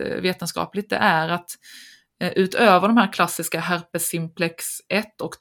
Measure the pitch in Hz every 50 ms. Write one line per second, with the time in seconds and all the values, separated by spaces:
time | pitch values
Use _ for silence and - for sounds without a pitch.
0 | - - - - 180 185 180 - 175 170 - - 170 - - 202 202 - - -
1 | - 202 170 160 160 165 175 175 - - - _ _ - - - - - - _
2 | _ _ _ - - 175 - - 190 185 - - 247 208 185 180 185 208 226 240
3 | 196 196 - - 180 - - - 165 - - 165 165 175 180 170 170 _ - 170
4 | - - - 165 165 160 - - 170 165 165 - - - - - _ - - 202
5 | 220 - _ - - 165 - -